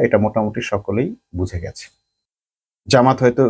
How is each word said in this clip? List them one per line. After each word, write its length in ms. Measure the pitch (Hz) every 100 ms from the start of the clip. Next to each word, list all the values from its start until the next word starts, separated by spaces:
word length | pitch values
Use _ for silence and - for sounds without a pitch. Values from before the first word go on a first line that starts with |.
| 123
এটা 120 | 107
মোটামুটি 440 | 107 113 107 110
সকলেই 480 | 117 101 101 101 156 240 _
বুঝে 260 | 87 90 90
গেছে। 240 | 78 - - _ _ _ _ _ _ _ _ _ -
জামাত 300 | 131 127 131
হয়তো 220 | 127 123 131